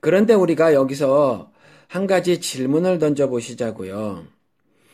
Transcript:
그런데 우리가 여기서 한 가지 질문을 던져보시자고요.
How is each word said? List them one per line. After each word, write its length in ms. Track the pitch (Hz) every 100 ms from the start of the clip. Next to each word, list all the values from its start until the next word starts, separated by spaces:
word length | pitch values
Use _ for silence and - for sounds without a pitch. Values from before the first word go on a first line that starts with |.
그런데 340 | 147 185 214
우리가 400 | 214 175 156 160
여기서 760 | 143 135 139 143 139 143 107 82 _ _ _ _
한 200 | 175 190
가지 320 | 190 175 170
질문을 580 | - 131 127 147 185 180
던져보시자고요. 1300 | 151 143 139 123 120 120 117 104 92 98 107 90 80 _ _ _ _ _ _